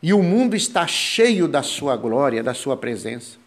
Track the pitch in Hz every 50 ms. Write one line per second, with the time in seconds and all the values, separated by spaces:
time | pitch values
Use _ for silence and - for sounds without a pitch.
0 | - 165 202 202 180 170 190 240 262 240 220 208 - - - 185 170 165 - -
1 | - - - - 226 240 220 185 170 156 147 143 - - - - 143 139 127 110
2 | 117 113 113 131 143 135 117 113 113 127 123 - - 139 131 - - 123 117 107
3 | 113 113 120 120 - - - - _